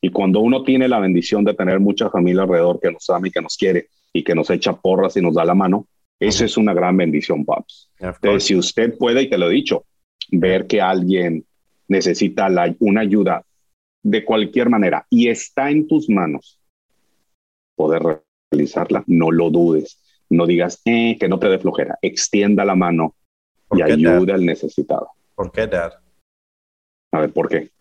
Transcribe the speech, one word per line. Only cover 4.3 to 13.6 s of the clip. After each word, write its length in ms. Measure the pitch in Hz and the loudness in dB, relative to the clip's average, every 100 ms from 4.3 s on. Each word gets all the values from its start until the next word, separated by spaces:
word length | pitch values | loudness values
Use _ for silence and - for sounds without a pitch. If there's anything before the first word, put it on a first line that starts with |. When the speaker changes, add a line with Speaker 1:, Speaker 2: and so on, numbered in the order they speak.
| 85 | -2
Speaker 1:
nos 140 | - | 0
echa 240 | 90 - | -2 -2
porras 420 | 85 95 92 92 101 | -2 0 0 0 0
y 40 | |
nos 140 | 87 | 0
da 100 | 80 | 0
la 100 | 82 | 2
mano, 340 | 95 95 202 - _ _ _ | 2 2 0 -4 _ _ _
esa 180 | 104 - | -2 0
Speaker 2:
Ajá. 40 | |
Speaker 1:
es 120 | 117 - | -2 0
una 180 | 107 | 0
gran 220 | 90 90 92 | 0 0 0
bendición, 480 | 85 76 - 80 | 0 -2 -4 -4
paps. 460 | 73 - - - _ _ | -2 -6 -6 -20 _ _
Speaker 2:
Yeah, 120 | 92 | -12
of 60 | 87 | -4
Speaker 1:
Entonces, 120 | - | 0
Speaker 2:
course. 160 | 101 - | 0 2
Speaker 1:
si 80 | |
usted 420 | 95 87 - 117 - | 0 0 -2 -2 0
puede, 240 | 120 120 | 0 0
y 80 | 131 | 0
te 60 | 98 | 0
lo 120 | 85 | 0
he 40 | |
dicho, 300 | 110 - - _ _ _ _ - | 0 0 -6 _ _ _ _ -4
ver 380 | 92 92 92 - | 0 2 0 0
que 120 | 104 | 0
alguien 640 | 92 95 90 95 87 80 - _ _ _ _ | 0 0 0 0 -2 -4 -10 _ _ _ _
necesita 600 | 98 90 82 95 - 95 | -2 0 -2 -2 -2 0
la, 260 | 90 87 85 | 0 -2 0
una 240 | 107 104 | 0 2
ayuda 420 | 107 104 92 82 - _ | 2 0 0 -2 -8 _